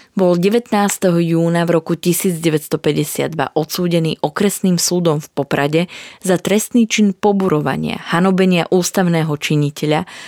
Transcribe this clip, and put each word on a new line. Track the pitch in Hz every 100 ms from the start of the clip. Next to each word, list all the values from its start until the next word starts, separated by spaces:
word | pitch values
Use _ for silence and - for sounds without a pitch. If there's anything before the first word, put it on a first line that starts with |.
| - -
bol | 180 175
devätnásteho | 190 233 233 208 202 - 185 170
júna | 170 165 170 170 170
v | 170
roku | 160
tisíc | 170 175 170 190 165
deväťsto | 165 151 - 151
päťdesiat | 156 151 147 - 139 160
dva | 131
odsúdený | - 156 - 180 170 160 - 151
okresným | - 202 - 190 175
súdom | - 180 170 151
v | - -
Poprade | 139 143 143 160 175 - - - 185
za | 175
trestný | - 202 - 247 220
čin | - 208
poburovania, | 185 208 202 190 151 147 - 156 - -
hanobenia | 170 190 185 185 175 -
ústavného | 185 175 - 180 165 160 147
činiteľa | - 151 147 - 151 151 185 -